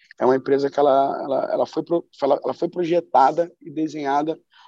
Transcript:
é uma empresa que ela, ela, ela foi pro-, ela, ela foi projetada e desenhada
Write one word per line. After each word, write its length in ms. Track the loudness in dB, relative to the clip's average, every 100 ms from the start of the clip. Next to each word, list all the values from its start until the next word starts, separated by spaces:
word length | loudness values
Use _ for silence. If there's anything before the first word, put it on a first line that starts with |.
| _ -2
é 60 | 0
uma 100 | 2
empresa 340 | 0 0 0
que 100 | 2
ela, 400 | 2 4 0 -4
ela, 300 | -4 -4 -2
ela 120 | -2 -2
foi 180 | -4
pro-, 220 | -4 -4 -6 -6
ela, 180 | 0 0
ela 100 | -2
foi 160 | -4 -6
projetada 800 | -4 -2 -2 2 4 4 2 -4 _
e 100 | -12
desenhada 680 | -6 -6 -6 -2 -2 -2 -6 _ _